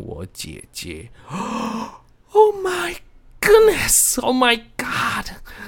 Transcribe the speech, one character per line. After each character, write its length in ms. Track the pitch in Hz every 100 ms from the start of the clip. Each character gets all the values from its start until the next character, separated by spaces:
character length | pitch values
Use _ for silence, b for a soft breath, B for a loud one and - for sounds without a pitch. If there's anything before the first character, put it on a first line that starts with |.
我 220 | - - 90
姐 300 | - - - -
姐？” 400 | - 90 87 120 - -
<gasps> 1000 | 170 - 226 226 220 - - _ _ _
Oh 220 | 403 427 403
my 400 | 381 359 349 349 - - - -
goodness! 800 | - 427 440 381 - - - -
Oh 160 | 240 254
my 240 | 254 233 226 -
god! 540 | - - - - - - - B